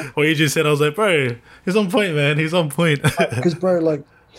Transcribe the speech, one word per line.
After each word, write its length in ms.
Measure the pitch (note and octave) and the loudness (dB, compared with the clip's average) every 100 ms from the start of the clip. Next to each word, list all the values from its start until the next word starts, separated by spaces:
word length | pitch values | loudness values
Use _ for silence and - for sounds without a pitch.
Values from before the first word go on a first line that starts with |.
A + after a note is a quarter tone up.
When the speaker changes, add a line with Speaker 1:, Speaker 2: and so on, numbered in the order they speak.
| D3 | -6
Speaker 1:
What 140 | - D3+ | 0 0
you 80 | |
just 180 | D3+ D3+ | 2 0
said, 120 | E3 | 2
I 40 | D3+ | 0
was 100 | D3 | 2
like, 140 | D3 | 0
"Bro, 400 | D3 G#3+ D#3 B2+ A#2 - - | 0 0 2 0 -6 -14 -10
he's 100 | F#3+ | -2
on 140 | G#3 F#3+ | -2 0
point, 260 | A3+ G3 | 0 0
man. 220 | D3 C#3+ D3+ | 0 0 0
He's 160 | D#3 | 0
on 160 | F3+ D3+ | 0 -2
point." 320 | - E3+ C#3+ | 0 0 0
<laughs> 380 | D3 - E3 - | 0 0 -2 0
Speaker 2:
'Cause, 100 | F3 | -2
bro, 240 | D#3 F#3 F3 | 0 0 0
like, 240 | D#3+ D3 - _ _ | 0 -2 -6 _ _